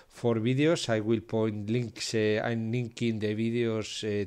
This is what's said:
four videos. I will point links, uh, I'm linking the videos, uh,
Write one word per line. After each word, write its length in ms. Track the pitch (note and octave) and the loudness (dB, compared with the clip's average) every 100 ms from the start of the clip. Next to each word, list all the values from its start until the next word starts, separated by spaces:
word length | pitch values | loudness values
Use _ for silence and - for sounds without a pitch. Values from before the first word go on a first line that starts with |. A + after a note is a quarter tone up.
| - | -20
four 280 | - A#2+ A2+ | -2 0 2
videos. 520 | A2+ C3 D3+ E3 - | 2 4 2 2 0
I 120 | A2 | 0
will 200 | G#2+ A2+ | 2 0
point 480 | - A2+ A2 G#2 G2+ | 2 0 0 -2 -2
links, 440 | A#2+ A#2 - - | -2 -2 -6 -4
uh, 280 | A2+ G#2+ G#2+ | 0 2 2
I'm 260 | A#2 A#2 A2 | 0 -2 -2
linking 480 | B2 A#2+ - A#2 A2 | -2 -4 -2 -2 0
the 160 | G#2+ | -2
videos, 720 | G#2+ A2+ A#2+ A#2 A2 G2+ - | 0 0 0 0 -2 -4 -6
uh, 220 | G#2+ G#2 | -2 -2